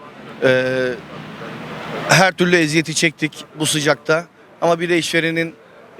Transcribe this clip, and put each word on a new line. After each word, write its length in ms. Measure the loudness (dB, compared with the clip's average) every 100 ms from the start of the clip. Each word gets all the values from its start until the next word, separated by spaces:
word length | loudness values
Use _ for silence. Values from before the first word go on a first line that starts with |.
| -20 -20 -18 0
e, 300 | 2 4 2 0 -2 -4 -10 -16 -14 -14 -12 -12 -12 -12 -10 -8 2
her 220 | 4 4
türlü 240 | 4 2 4
eziyeti 400 | 2 0 0 0
çektik 360 | 0 0 -6 -6 -18 -6
bu 60 | -2
sıcakta. 600 | 0 0 0 2 0 0 _ -20 -4
Ama 180 | 0 0
bir 100 | 2
de 80 | 0
işverenin 580 | 2 0 0 -2 -4 -8 -20 -20 -18